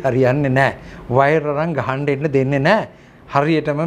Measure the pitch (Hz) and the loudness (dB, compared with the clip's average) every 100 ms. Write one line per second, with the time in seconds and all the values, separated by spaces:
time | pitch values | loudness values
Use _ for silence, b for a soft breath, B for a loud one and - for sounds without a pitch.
0 | 135 123 123 139 139 131 127 - B B | -2 2 2 2 0 2 2 0 B B
1 | - 120 139 160 147 143 170 143 127 135 | -2 2 4 2 0 -4 -4 -4 -4 -4
2 | 143 139 156 135 131 139 147 214 120 B | -2 -2 0 0 0 2 2 2 -2 B
3 | B B - 135 151 156 151 147 | B B -2 0 2 0 0 -2